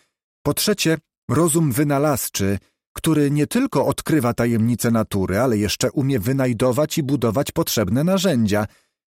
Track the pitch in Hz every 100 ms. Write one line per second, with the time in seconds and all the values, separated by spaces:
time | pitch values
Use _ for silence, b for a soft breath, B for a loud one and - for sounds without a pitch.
0 | b b _ _ - 143 - 202 160 160
1 | - _ - 120 170 170 156 113 147 139
2 | 151 143 - - 98 101 - _ _ -
3 | - 151 143 147 147 240 277 147 131 -
4 | - 160 120 - 120 117 117 117 120 117
5 | 107 101 90 95 131 107 104 - 127 -
6 | 139 131 95 135 131 113 127 120 156 -
7 | 131 143 117 107 147 - - - 95 117
8 | 170 190 185 131 107 104 107 b b b
9 | _